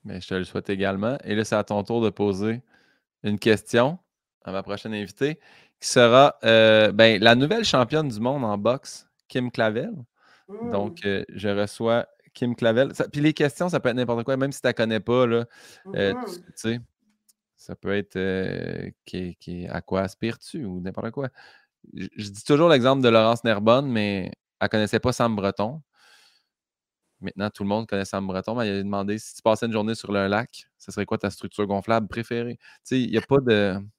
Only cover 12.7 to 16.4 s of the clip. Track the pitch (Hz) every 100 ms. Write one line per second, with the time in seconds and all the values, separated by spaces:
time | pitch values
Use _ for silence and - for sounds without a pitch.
12.7 | 113 135 - - 147 151 151 147 - 180
13.7 | 160 127 120 120 117 117 131 135 135 127
14.7 | 120 113 110 98 123 123 117 117 - -
15.7 | - 190 - 98 95 247 -